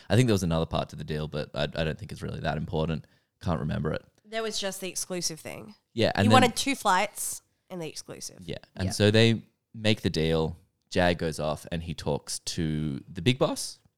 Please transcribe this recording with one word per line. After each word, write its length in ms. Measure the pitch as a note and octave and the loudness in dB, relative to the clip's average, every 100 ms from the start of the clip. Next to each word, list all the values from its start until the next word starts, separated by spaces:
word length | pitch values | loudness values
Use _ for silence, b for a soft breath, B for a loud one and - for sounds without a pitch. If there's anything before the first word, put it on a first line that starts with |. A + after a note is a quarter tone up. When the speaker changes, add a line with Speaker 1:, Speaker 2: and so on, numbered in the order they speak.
| B | B
Speaker 1:
I 60 | G#2+ | 2
think 100 | B2 | 4
there 80 | |
was 80 | G2 | 2
another 240 | F2+ D#2+ D#2+ | 2 0 0
part 220 | D#2+ D2+ | -2 -4
to 80 | D2+ | -8
the 80 | |
deal, 240 | D#2 D2+ D2+ | -6 -6 -4
but 220 | D2+ - | -6 -6
I, 80 | - | -4
I 220 | D2+ - | -4 -2
don't 120 | D#2+ C#2+ | -2 -4
think 140 | C#2+ | -10
it's 100 | - | -10
really 200 | D#2+ D#2 | -8 -6
that 160 | D#2+ D2+ | -4 -4
important. 500 | E2 D#2+ E2 D#2 - _ _ _ | -4 -2 -2 -4 -8 _ _ _
Can't 160 | F#2 D#2+ | -4 -2
remember 320 | D2+ D#2+ D#2 | -2 -2 -2
it. 100 | D#2 - _ G#3 | -4 -8 _ -10
Speaker 2:
There 140 | A3 | -6
was 160 | A3 G#3 | -4 -4
just 220 | G3 F#3 | -6 -6
the 80 | F#3 | -8
exclusive 500 | - - F3+ E3 D#3 | -8 -6 -4 -4 -6
thing. 380 | G2 D2 - - _ | -12 -14 -14 -20 _
Speaker 1:
Yeah, 160 | - G#2+ - | 0 2 4
and 80 | |
Speaker 2:
You 60 | G2+ | 8
Speaker 1:
then 120 | B3+ | 8
Speaker 2:
wanted 140 | B3 - | 8 2
two 180 | C4+ | -2
flights 680 | C4+ G#3+ F#3 G#3 - - - - _ _ | 0 2 2 0 -4 -8 -8 -14 _ _
and 100 | F3+ | -10
the 60 | D#3+ | -10
exclusive. 540 | - - - - - | -12 -14 -14 -14 -14
Speaker 1:
Yeah, 120 | E2+ - - | -12 -12 -12
and 120 | - F#2 | -6 -4
Speaker 3:
Yeah. 40 | |
Speaker 1:
so 200 | - G#2 | 4 6
they 300 | A2 A2+ A2+ - _ _ | 8 6 4 -2 _ _
make 280 | A2+ G#2+ A2 | -2 0 2
the 80 | F#2+ | 0
deal. 460 | D#2+ D#2+ D#2+ D#2+ E2 _ _ _ | 2 2 2 0 -4 _ _ _
Jag 260 | F#2+ F2 E2+ | 2 4 2
goes 200 | E2 D#2 | -2 -2
off 260 | D2+ D2+ - | -4 -4 -6
and 100 | E2+ | -8
he 100 | E2+ | -6
talks 460 | D2+ - C#2 - - | -6 -4 -4 -4 -8
to 640 | - - D#2+ D2+ D2+ C2+ - | -6 -4 -2 -2 -2 -4 -8
the 140 | - | -2
big 160 | E2 B2+ | 0 2
boss. 400 | E3 C4+ - - _ | 0 0 -8 -12 _